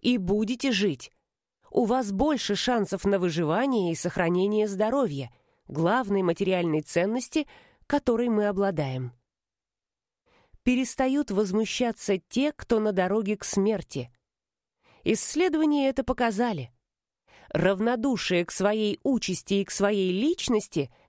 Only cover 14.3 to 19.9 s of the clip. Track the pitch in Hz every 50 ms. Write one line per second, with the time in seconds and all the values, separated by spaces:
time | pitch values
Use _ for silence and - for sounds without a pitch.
14.3 | _ _ _ _ _ _ _ _ _ _ _ _ _ _ - - 220 - - -
15.3 | - 294 359 370 294 311 320 302 294 285 269 269 262 - 240 - 254 - 247 226
16.3 | 202 196 240 240 208 147 123 - _ _ _ _ _ _ _ _ _ _ _ _
17.3 | _ - - - - 160 165 185 196 185 220 233 247 233 220 277 247 185 - -
18.3 | 180 175 175 - - - 190 208 214 220 214 208 - - - 277 262 226 - -
19.3 | 185 - - - 202 196 196 - - - 202 202